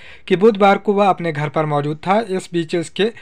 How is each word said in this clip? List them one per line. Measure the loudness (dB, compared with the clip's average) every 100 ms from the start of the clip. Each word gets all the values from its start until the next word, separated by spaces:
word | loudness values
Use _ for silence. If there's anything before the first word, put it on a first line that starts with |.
| -18 -20 -4
कि | 2
बुधवार | 2 4 2 2
को | 0
वह | 2 2
अपने | 2 -2
घर | -4 -4
पर | -2 -2
मौजूद | -2 -4 -6
था। | 0 0 0
इस | -8 -6
बीच | -6 -4 -4
उसके | -4 -4 -4 -4